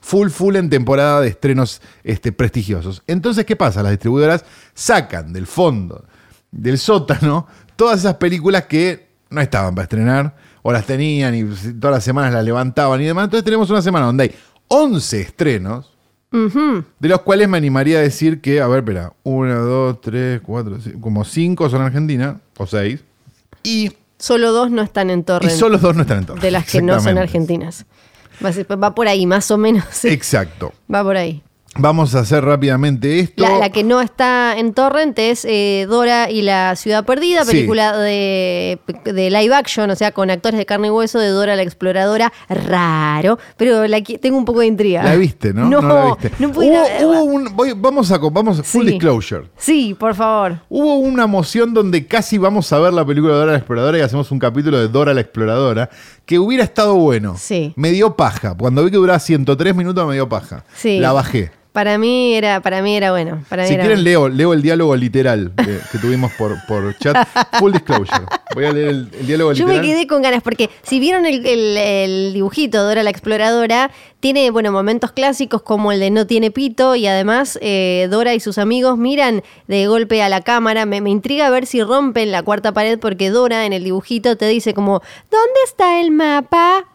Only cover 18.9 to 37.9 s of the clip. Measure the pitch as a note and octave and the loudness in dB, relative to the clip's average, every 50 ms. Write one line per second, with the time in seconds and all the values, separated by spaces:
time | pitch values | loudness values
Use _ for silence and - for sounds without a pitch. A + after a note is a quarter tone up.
18.9 | G2+ F2+ E2+ F2 - _ _ C3+ C3 C3 C3 B2+ B2 A#2 A#2 A#2+ B2+ C3 C3 B2+ | -6 -6 -6 -10 -14 _ _ -6 -4 -2 -2 -2 -2 -2 -2 -2 0 0 0 -2
19.9 | B2+ A#2 _ A#2+ G#2+ B2 B2+ B2+ B2+ A#2 G2 - G#2+ A#2+ A#2 G#2+ G2 - A2 A2 | -4 -6 _ -8 -6 -4 -4 -4 -4 -6 -6 -8 -8 -8 -8 -8 -10 -10 -12 -12
20.9 | - - A2+ A2+ G#2+ G#2 G#2 - - D#3+ E3 F3 F3+ - E3+ C#3+ A#2+ C3 C3 C3 | -14 -10 -6 -4 -2 -2 -2 -4 -2 -2 -2 -2 0 0 -2 0 0 0 -2 -2
21.9 | B2+ D3 D#3 D#3 D3 B2 B2+ C#3+ - - _ _ _ - G2+ F#2 - G#2+ G2+ G#2 | -2 -2 -2 -2 -2 -2 -2 -4 -6 -10 _ _ _ -10 -10 -6 -4 -4 -2 -2
22.9 | B2 C#3+ - _ _ _ _ - _ _ _ _ - _ _ A3 A3+ A3 G#3+ G3 | -4 -8 -12 _ _ _ _ -20 _ _ _ _ -20 _ _ -4 -2 -2 -2 -4
23.9 | - _ _ _ _ _ - - B3 A#3 A#3 A#3 A3+ A#3 B3 B3 A#3+ A3+ G#3+ G3+ | -6 _ _ _ _ _ -2 0 2 2 2 2 2 2 0 0 0 -2 -2 -2
24.9 | - G3+ G3 F#3 F#3 F3 E3 - F#3 F3 F3+ F3+ E3 D#3+ A3+ A3+ G#3+ F#3+ E3 F3+ | -2 -2 -2 0 0 -2 0 0 -2 0 2 0 2 2 2 2 4 4 4 2
25.9 | E3 E3 D3+ - B2 G2 F#2 E2+ - F3 F3 F#3+ F3+ F#3 E3 - - F#3 F3 F3 | 4 2 2 0 0 -2 -2 -6 -8 -4 -2 -2 -2 -2 -4 -2 -2 0 2 2
26.9 | F#3 - G#2+ - F#3 F#3 F#3 F3 - E3+ E3 D#3 F3 E3 - E3 E3+ - - _ | 2 2 2 2 0 0 0 -2 -2 -2 -2 -2 -2 -4 -4 -10 -14 -16 -20 _
27.9 | _ _ _ _ _ _ _ _ _ - - F#3+ E3+ F#3+ F#3+ - G#3 G3 G3+ G#3 | _ _ _ _ _ _ _ _ _ -6 -6 -4 -4 -4 -4 -6 -4 -2 -2 -2
28.9 | - - A#3 G#3+ G3 G3 F#3 F3+ F3+ G3+ G3 - G#3+ G#3 G#3+ A3 A#3+ G#3 E3+ - | 0 0 0 2 2 2 2 2 2 2 2 2 0 2 4 4 2 2 0 -2
29.9 | - - - A#3 E3+ C3+ - - - A2+ F#2+ D#2+ D#2+ - E2+ D2+ - _ _ _ | -8 -2 0 0 0 0 -2 -2 0 0 -2 -2 -8 -10 -10 -10 -10 _ _ _
30.9 | G3+ G3+ G3+ F#3+ G3 F#3+ F3 E3+ D#3+ D3 _ _ _ _ _ _ - - C3+ D3 | -4 -2 0 0 0 -2 -2 -4 -6 -10 _ _ _ _ _ _ -6 0 2 2
31.9 | D#3 D#3+ D#3+ C3+ A#2 C3 A#2+ G2+ C#3 - C3 C#3 D3 C#3 C3+ C#3 C3 B2+ C#3 D3 | 4 2 2 2 2 0 0 2 0 2 2 2 2 2 2 2 2 2 2 0
32.9 | C#3 B2 G#2+ C#3 D3+ E3+ F3+ E3 _ - F#3+ A3 G3 G3 G3+ G3+ F#3+ G#3+ G#3 A3 | 0 0 0 0 0 0 0 -2 _ 0 2 2 4 2 2 0 0 0 2 2
33.9 | B3 B3+ B3 A3 _ - C4 B3 B3 B3 A#3+ A#3+ A3+ G#3+ A3+ A#3 G#3 - C4 C4+ | 2 2 2 -2 _ -2 0 0 2 0 0 0 0 0 -2 -2 0 2 0 2
34.9 | C4+ D4+ D#4 D4+ A3 - A3 A3+ A#3+ A#3 - - A3 G#3 G3+ G3+ G3 G3 F#3+ F#3+ | 2 2 0 0 0 0 0 0 0 -2 -2 -2 0 0 0 0 0 -2 -2 0
35.9 | A3 A#3+ A#3+ A#3+ A#3+ A#3+ A#3 A3+ A3 A3 G3+ G3 G3 F#3+ F#3 F#3 F#3 F3+ - A3 | 0 0 2 2 2 2 0 0 -2 -2 0 2 2 2 2 0 -2 -2 -2 -2
36.9 | G#3+ G#3+ G#3 - B3+ C4+ D#4+ F4 F4 E4+ D4+ A#3 G3+ D#3 B2 A2 A3 A3 G#3+ G#3+ | -2 0 0 0 -2 0 0 0 2 2 2 2 2 2 2 2 0 2 2 0